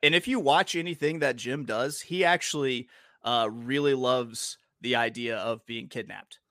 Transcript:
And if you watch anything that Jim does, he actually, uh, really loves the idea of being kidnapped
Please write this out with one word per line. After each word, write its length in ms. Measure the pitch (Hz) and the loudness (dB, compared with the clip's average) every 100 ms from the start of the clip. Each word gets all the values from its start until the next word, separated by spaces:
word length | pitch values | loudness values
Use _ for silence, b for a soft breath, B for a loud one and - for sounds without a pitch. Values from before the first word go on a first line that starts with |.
And 100 | 147 | 4
if 140 | 165 240 | 4 2
you 120 | 254 | 2
watch 360 | 139 160 190 170 | 4 4 2 -2
anything 440 | 170 165 147 160 | -4 -2 -2 0
that 160 | 143 123 | -2 -2
Jim 300 | 123 143 120 | -4 -6 -2
does, 340 | 110 135 147 | -2 -2 -4
he 240 | - 180 | -6 2
actually, 680 | 175 175 - 151 135 123 - b b b | 4 2 0 -2 0 -2 -6 b b b
uh, 260 | 117 120 110 | 0 2 0
really 440 | 113 120 143 143 135 | -2 -2 2 2 4
loves 640 | 127 127 120 113 - - _ _ | 4 2 0 -8 -10 -12 _ _
the 160 | 120 120 | 0 2
idea 400 | 117 113 117 110 | 2 -2 -4 -2
of 280 | 110 113 - | -4 -4 -6
being 220 | 117 - | -10 -8
kidnapped 500 | 120 101 101 - - _ | -8 -8 -12 -16 -20 _